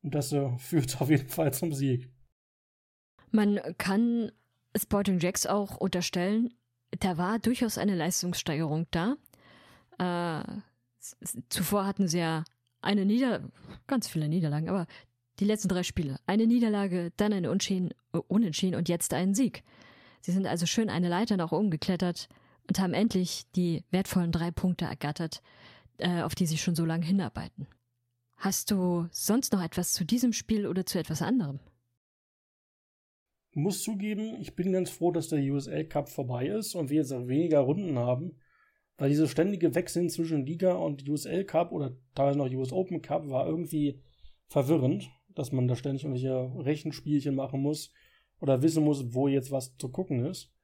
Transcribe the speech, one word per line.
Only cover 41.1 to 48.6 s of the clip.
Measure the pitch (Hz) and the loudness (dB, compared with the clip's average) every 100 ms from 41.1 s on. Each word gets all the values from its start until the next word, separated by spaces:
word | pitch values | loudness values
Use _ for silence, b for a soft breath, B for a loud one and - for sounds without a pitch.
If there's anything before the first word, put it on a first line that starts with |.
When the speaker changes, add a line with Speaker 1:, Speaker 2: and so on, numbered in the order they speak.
Speaker 1:
S | 147 | -4
L | - 165 | -2 -4
Cup | 196 160 170 | 0 0 0
oder | 170 139 - _ | -2 -6 -8 _
teilweise | - 139 143 | 0 2 2
noch | 131 | 0
U | 131 | -2
S | 131 | -2
Open | 180 185 170 | -2 -2 -4
Cup | - - 151 | -2 -4 -2
war | 131 - | -2 0
irgendwie | 160 160 156 147 135 b b b b _ | -2 -2 0 0 -2 b b b b _
verwirrend, | 147 135 160 127 196 - - _ | 0 4 4 4 0 -4 -18 _
dass | - 131 | -8 -4
man | 131 127 | 0 0
da | 123 | 0
ständig | 143 135 | -2 -4
irgendwelche | 147 127 131 131 127 127 | -4 -4 -2 -2 -2 -4
Rechenspielchen | 135 147 156 - - 147 139 | -2 -2 -2 -8 0 0 0
machen | 135 135 135 | -2 -2 -2
muss | 143 151 - b b b b _ | -2 -2 -8 b b b b _
oder | 139 127 | 2 4